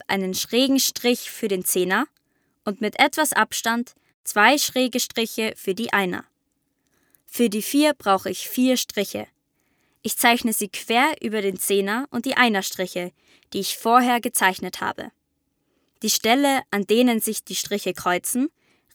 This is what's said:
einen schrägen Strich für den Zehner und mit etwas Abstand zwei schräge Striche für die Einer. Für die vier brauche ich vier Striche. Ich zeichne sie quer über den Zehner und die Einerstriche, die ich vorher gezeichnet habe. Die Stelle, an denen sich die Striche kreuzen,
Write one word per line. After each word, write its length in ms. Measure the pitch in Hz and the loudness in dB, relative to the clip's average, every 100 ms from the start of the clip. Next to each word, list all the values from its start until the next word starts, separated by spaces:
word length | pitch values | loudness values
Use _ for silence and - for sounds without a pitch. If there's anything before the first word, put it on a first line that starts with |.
| - | -4
einen 260 | 196 185 | -4 -2
schrägen 460 | 185 - 233 269 269 | -4 -2 2 2 2
Strich 500 | - - 240 240 - | 0 0 0 0 -4
für 180 | - 214 | -8 -4
den 140 | 190 | -2
Zehner 440 | - 190 180 202 294 _ _ _ _ _ - | -2 0 0 0 -2 _ _ _ _ _ -8
und 160 | 196 | -4
mit 180 | 208 - | -4 2
etwas 320 | 285 - 302 | 0 2 0
Abstand 640 | - 220 - 226 233 240 _ _ _ | 2 0 -2 -2 -4 -6 _ _ _
zwei 340 | - 208 220 285 | -4 4 6 6
schräge 420 | - 254 254 247 | 2 0 0 0
Striche 540 | - - 226 - 220 - | -4 -4 -4 -2 -6 -4
für 200 | - 185 | -6 -4
die 180 | 127 | 0
Einer. 320 | 202 185 185 - _ _ _ _ _ _ _ _ _ _ | 0 0 -4 -10 _ _ _ _ _ _ _ _ _ _
Für 220 | - 233 | 0 0
die 120 | 208 | 0
vier 320 | - 285 302 | 0 2 2
brauche 380 | 294 208 190 196 | 2 2 0 0
ich 180 | 185 - | -8 -6
vier 260 | - 254 247 | 0 2 2
Striche. 500 | - - 196 208 214 _ _ _ _ _ _ _ | -2 -4 -4 -6 -12 _ _ _ _ _ _ _
Ich 120 | 220 - | -8 2
zeichne 380 | 240 240 233 | 4 4 0
sie 160 | 214 202 | -4 -6
quer 460 | - - 233 294 - | -8 -2 2 2 0
über 200 | 226 214 | -6 -2
den 180 | 196 190 | -4 -4
Zehner 480 | - 202 196 226 285 | 0 0 0 -4 -4
und 140 | 240 262 | -6 -4
die 120 | - | 2
Einerstriche, 720 | 240 202 - - 180 185 180 - _ _ _ | 2 2 -2 -6 -6 -6 -10 -14 _ _ _
die 80 | 202 | -6
ich 180 | 190 - | -6 -4
vorher 440 | 226 240 247 240 | 4 4 6 0
gezeichnet 580 | 233 - 190 185 185 - | -2 2 2 2 -6 -6
habe. 320 | - - - - _ _ _ _ _ _ _ _ | -8 -6 -12 -16 _ _ _ _ _ _ _ _
Die 80 | 214 | -2
Stelle, 520 | - 220 262 277 269 - | 0 2 4 4 0 0
an 140 | 202 190 | -4 2
denen 340 | 226 247 226 | 4 4 4
sich 240 | 220 208 | -2 -6
die 120 | - 185 | -6 -8
Striche 380 | - 202 185 | -4 -4 -4
kreuzen, 560 | 180 185 180 - 247 294 - _ _ _ | -4 -2 -2 -2 -2 -2 -6 _ _ _